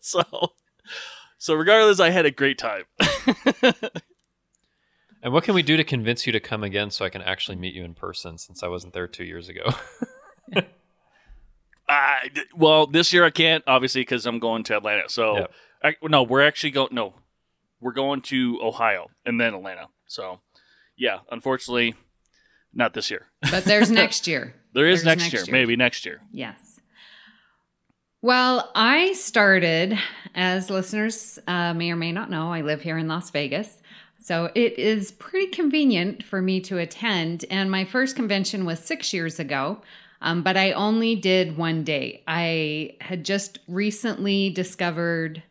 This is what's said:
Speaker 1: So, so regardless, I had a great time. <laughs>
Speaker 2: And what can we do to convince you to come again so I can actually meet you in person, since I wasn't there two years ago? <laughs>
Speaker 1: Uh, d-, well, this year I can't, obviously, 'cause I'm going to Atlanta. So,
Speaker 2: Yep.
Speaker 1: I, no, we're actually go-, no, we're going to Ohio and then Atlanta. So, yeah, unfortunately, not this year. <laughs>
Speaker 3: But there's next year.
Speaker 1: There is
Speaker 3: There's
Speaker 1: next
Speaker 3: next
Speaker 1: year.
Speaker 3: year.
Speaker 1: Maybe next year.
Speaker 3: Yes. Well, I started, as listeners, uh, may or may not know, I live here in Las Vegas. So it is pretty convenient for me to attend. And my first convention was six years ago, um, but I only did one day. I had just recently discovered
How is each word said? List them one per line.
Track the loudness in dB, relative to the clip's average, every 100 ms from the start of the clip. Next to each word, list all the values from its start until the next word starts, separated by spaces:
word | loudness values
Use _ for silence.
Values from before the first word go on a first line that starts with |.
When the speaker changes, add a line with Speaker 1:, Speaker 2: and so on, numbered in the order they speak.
Speaker 1:
So, | -4 -2 -2 -4 -6 _ _ _ -18 -16 -16 -18 -20 _
so | -2
regardless, | 0 6 8 8 8
I | 6
had | 6 2
a |
great | 2 0 0
time. | -4 -6 -10 _
<laughs> | 0 0 -2 0 0 4 2 2 -8 -10 _ _ _ _ _ _ _ _ _ _ _ _
Speaker 2:
And | 0
what | 0
can | 4
we | 2
do | 4 2
to |
convince | 2 -2 -2 -2 0
you |
to | -2
come | -2 -6
again | -4 -4 -4
so | -4 -6
I |
can | -6
actually | -6 -4 -6 -8
meet | -10 -10
you |
in | -14
person, | -12 -12 -12 -14 -16
since | -18 -10
I | -8
wasn't | -8 -10
there | -10 -10
two | -10
years | -12 -12 -16
ago? | -8 -6 -6 -10 -12 -14 -14 -20 _ -4
<laughs> | -4 -4 _ _ _ _ _ _ -20 _ _ _ _ 0
Speaker 1:
Uh, | 2 4 2 -4
d-, | -10 -12 4
well, | 6 6 6
this | 4 4
year | 6 6
I |
can't, | 6 2 4 4
obviously, | 2 4 -2 -2
'cause | -2 -2
I'm | -2
going | -2 -2
to | -2 -2
Atlanta. | 0 -2 -2
So, | 0 2 2
Speaker 2:
Yep. | -2 _ _ _
Speaker 1:
I, | -2 -2
no, | 2 4
we're | 4 6 4
actually | 4 -4
go-, | 0 -2
no, | -2 -6 _ _ _ _ _ _ _
we're | -8
going | -2 -2 -2
to | -2 0 0 0
Ohio | -4 0 0 0 -6 _ -4
and | 0
then | 0
Atlanta. | -2 -10 -12 -16 _ _
So, | -12 -12 -12 _ _ _ _ _ _
yeah, | -2 -2 -10
unfortunately, | -8 -4 -4 -2 0 0 -2 _ _ _ _ _ _ _
not | -2 -2
this | -2 -6
year. | -8 _ _
<laughs> | -2
Speaker 3:
But | 0 2
there's | 4 6
next | 4 2 0 -2
year. | -4 -6 -16 _
Speaker 1:
There | 2 4
is | 4
Speaker 3:
There's | 4 2
Speaker 1:
next |
Speaker 3:
next | 2
Speaker 1:
year. | -2
Speaker 3:
year. | 0
Speaker 1:
Maybe | 2 2 2
next | 2 0 -12
year. | -14 -14
Speaker 3:
Yes. | -12 -12 -14 -20 -20 _ _ -20 -20 -20 _ _ _ _ _ _ _ _ _
Well, | 2 4 4 2 0 2
I | 4 4 2
started, | 0 -2 4 6 6 4 2 0 -2 -6 -10 -12
as | -2 0 0 -2
listeners, | -4 -2 -2 -2 -4 -8 -10 -4
uh, | -2 0
may | -2 -2
or | -2
may | -4
not | -4 -6
know, | -4 -4
I | -4
live | -4 -4
here | -4 -4
in | -4
Las | -4 -4
Vegas. | -4 -2 -4 -8 -14 _ -20 -20 _
So | -4 -2 -2
it | 0 0 2
is | 0 0 -4
pretty | -12 -6 -4 -2
convenient | 0 0 2 2 2 0 -6
for | -8 -2
me | 0 0
to | -2 -6
attend. | -6 -4 -2 -2 -2 -6 -6
And | -4 -2
my | -2
first | -2 -2 -2 -2
convention | -2 -2 -2 -4 -4
was | -4
six | -6 -6 -4
years | -4 -6 -6
ago, | -6 -4 -4 -6 -12 -20 -20 _
um, | -4 0
but | 2 2
I | 2
only | 2 0 2 0 0
did | 2 2 2 -2
one | -2 -2
day. | -2 -4 -4 -10 -6
I | -2 -2 -2 -2 -4 -8 -12
had | -10 -8 -4
just | -4 -4 -12 -10
recently | -2 -2 -2 -4 -4 0 0 0
discovered | -2 -6 -4 -4 -2 -4 -2 -4 -8 -18